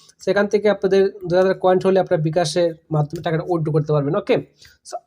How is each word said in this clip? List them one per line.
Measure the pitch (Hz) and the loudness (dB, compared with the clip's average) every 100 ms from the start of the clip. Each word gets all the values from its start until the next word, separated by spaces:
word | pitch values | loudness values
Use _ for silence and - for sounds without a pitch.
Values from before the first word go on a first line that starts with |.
| _ _ | _ _
সেখান | - 190 208 | -2 0 0
থেকে | 208 208 196 | 0 0 0
আপনাদের | 190 196 196 - 180 | 2 2 2 -2 -2
দুই | 180 | 2
হাজার | 190 185 | 2 2
কয়েন | 185 185 | 2 2
হলে | 190 185 | 2 2
আপনার | 170 175 160 | 2 0 0
বিকাশের | 170 160 175 170 160 - 156 | -2 -2 0 -2 -2 -6 -4
মাধ্যমে | 147 170 170 | -2 -4 -4
টাকাটা | 160 180 | -4 -2
উইথড্র | 170 156 156 | -4 -2 -2
করতে | 151 | 0
পারবেন। | 151 139 202 | -2 -2 -2
ওকে, | 202 185 - _ - _ - | 0 -2 -4 _ -20 _ -18
so | - | -10